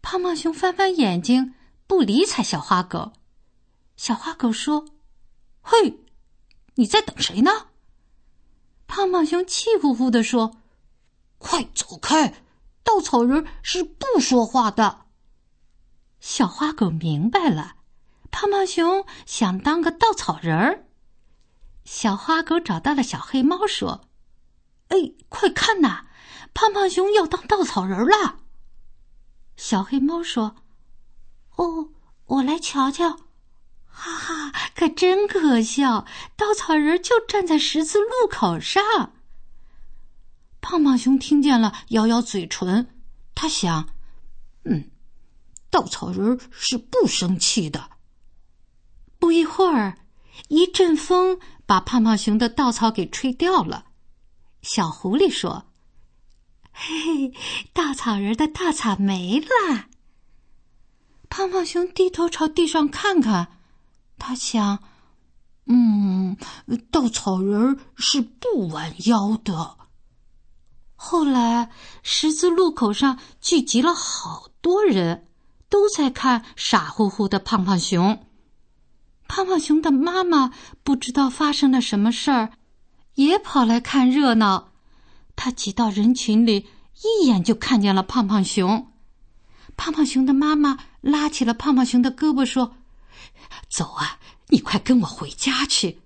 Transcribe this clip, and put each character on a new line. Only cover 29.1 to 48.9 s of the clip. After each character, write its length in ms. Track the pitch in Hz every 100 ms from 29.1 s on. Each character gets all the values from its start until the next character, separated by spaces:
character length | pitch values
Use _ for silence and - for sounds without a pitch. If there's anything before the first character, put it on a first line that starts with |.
| - - - - -
小 280 | - 202
黑 160 | 196 277
猫 220 | 277 339
说 360 | 339 - 214 - - - - - - - - - - -
：“哦， 340 | 349 320 311 - _ _ -
我 180 | 269
来 160 | 262 330
瞧 320 | - 277 269
瞧。 280 | 277 339 - - _ _ - - - -
哈 240 | - 339
哈， 400 | 330 - 320 294 - - -
可 140 | 330
真 360 | 320 359 381 415
可 360 | 403 311 240
笑， 440 | 226 - 277 226 - - - -
稻 180 | 415
草 220 | 415 - 311
人 260 | 294 349
就 160 | - 466 440
站 200 | 415 359
在 100 | 302
十 280 | - 302 311
字 140 | 415
路 280 | 427 508 440
口 300 | - 190 165
上。” 540 | - 381 415 440 - _ - - - - - - - - - - - - _ -
胖 240 | - 349
胖 140 | 285 247
熊 200 | 247 269
听 240 | - 294
见 200 | 285 247
了， 120 | 220 - -
咬 180 | 226 220
咬 140 | 233
嘴 240 | 233 202 170
唇， 440 | - 185 196 247 - - - - -
他 120 | 311
想 440 | - 185 160 - - - - - - - - -
：“嗯， 260 | 175 - - - - - - - - -
稻 160 | 180 175
草 260 | - -
人 260 | 185 208 247 -
是 260 | - - 247
不 300 | - - 392
生 320 | - 175 185
气 300 | - - 156
的。” 220 | - - - _ _ - - - _ - _ _